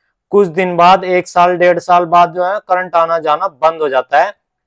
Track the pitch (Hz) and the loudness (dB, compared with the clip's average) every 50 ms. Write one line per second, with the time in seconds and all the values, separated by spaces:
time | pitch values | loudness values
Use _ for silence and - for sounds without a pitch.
0 | _ _ _ _ _ - - 202 202 175 151 185 185 180 175 170 175 180 190 185 | _ _ _ _ _ -4 0 0 0 0 0 -4 -4 -2 0 2 4 4 4 2
1 | 180 180 180 180 180 - - 180 175 180 180 170 175 180 175 170 - - 180 175 | 2 -2 -2 -2 -2 -2 0 0 2 2 2 2 2 2 0 0 0 0 0 0
2 | 180 165 175 175 175 170 160 180 180 180 202 208 - - 180 180 185 175 170 170 | 0 2 2 2 2 2 0 -4 -4 -4 -4 -6 -4 -4 -4 -4 -4 -2 -2 -2
3 | 165 165 170 165 156 151 147 160 190 196 151 123 156 160 165 160 160 - 135 123 | 0 0 -2 -4 -2 -2 -2 -2 -2 -6 -4 -2 -2 -2 0 0 -4 -2 -2 -2
4 | 120 - 139 151 175 202 - _ _ _ _ _ _ | -4 -2 0 0 0 -2 -4 _ _ _ _ _ _